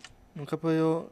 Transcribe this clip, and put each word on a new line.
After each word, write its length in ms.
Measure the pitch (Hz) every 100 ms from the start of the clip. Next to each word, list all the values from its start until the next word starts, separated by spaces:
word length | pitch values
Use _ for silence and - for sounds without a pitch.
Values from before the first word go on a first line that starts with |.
| - - - 156
Nunca 200 | 143 156
he 40 |
podido, 520 | 165 160 160 165 -